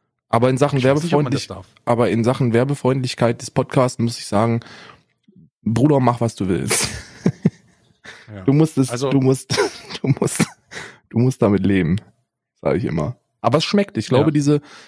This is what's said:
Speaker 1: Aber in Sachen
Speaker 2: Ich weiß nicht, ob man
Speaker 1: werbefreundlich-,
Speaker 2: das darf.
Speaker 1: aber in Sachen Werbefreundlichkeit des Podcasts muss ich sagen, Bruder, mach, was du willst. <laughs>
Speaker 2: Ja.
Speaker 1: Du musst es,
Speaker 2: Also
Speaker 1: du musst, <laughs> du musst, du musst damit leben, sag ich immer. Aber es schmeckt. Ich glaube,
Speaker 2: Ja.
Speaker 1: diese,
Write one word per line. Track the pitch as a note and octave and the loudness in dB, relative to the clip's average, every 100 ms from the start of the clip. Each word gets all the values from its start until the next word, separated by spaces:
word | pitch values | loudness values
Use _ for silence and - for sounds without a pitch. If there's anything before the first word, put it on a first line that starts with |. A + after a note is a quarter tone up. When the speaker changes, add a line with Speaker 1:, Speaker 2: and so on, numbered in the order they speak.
| _ _ _ | _ _ _
Speaker 1:
Aber | A#2 B2+ | 0 2
in | C3 | 2
Sachen | C#3+ C#3+ | 2 2
Speaker 2:
Ich | |
weiß | B2+ C#3+ | 2 2
nicht, | E3+ | 0
ob | D3 | 0
man | D3 | 0
Speaker 1:
werbefreundlich-, | C3 - | -2 -6
Speaker 2:
das | F#2+ | -12
darf. | - _ - | -16 _ -2
Speaker 1:
aber | A#2 A2+ | 0 2
in | A2 | 2
Sachen | A2+ B2+ B2 | 0 0 2
Werbefreundlichkeit | A2+ C3+ C#3+ B2+ C3+ B2+ - A#2 A#2+ | 2 0 0 -2 -2 -4 0 0 0
des | - | -4
Podcasts | - C3 C#3+ B2+ - | -4 0 2 0 0
muss | A#2 - | -4 -4
ich | - | -4
sagen, | G#2 A#2 A#2 - - - - _ _ _ - - _ | 0 2 0 -4 -16 -20 -20 _ _ _ -20 -20 _
Bruder, | G#2+ A2+ D3 C#3 | -2 0 2 2
mach, | B2 A#2+ | 2 0
was | A#2 | -4
du | - F#2+ | -4 -2
willst. | E2 - - - | -2 -2 -2 -4
<laughs> | - - - - - - - _ _ _ _ - - - | -8 -16 -4 -2 0 -2 -2 _ _ _ _ -20 -20 -20
Speaker 2:
Ja. | G#2 | -4
Speaker 1:
Du | F#2 | 0
musst | C#3+ D#3 - | 4 2 2
es, | B2+ | -2
Speaker 2:
Also | B2 C3+ | -2 0
Speaker 1:
du | C#3 | 2
musst, | C3 C3+ - - - - | 2 0 -2 -2 -2 -4
<laughs> | - - | -14 -6
du | - - | -2 0
musst, | - - - - _ - - - _ | 0 -2 -4 -6 _ -18 -18 -20 _
du | A#2 | 0
musst | B2+ - | 0 2
damit | G#2 G2+ G2 | 2 2 2
leben, | G2 D#2+ F#2+ - _ _ _ _ _ | 2 2 -2 -4 _ _ _ _ _
sag | - D#2 | -2 -2
ich | |
immer. | - D#3+ - - _ _ | -2 -4 -6 -8 _ _
Aber | A#2 D3 | 0 0
es | |
schmeckt. | - G3+ G3+ A2 | 0 -2 -2 -4
Ich | - | 0
glaube, | B2+ D#3+ | 2 2
Speaker 2:
Ja. | |
Speaker 1:
diese, | D3 C#3+ D3 - - | 2 2 0 -2 -16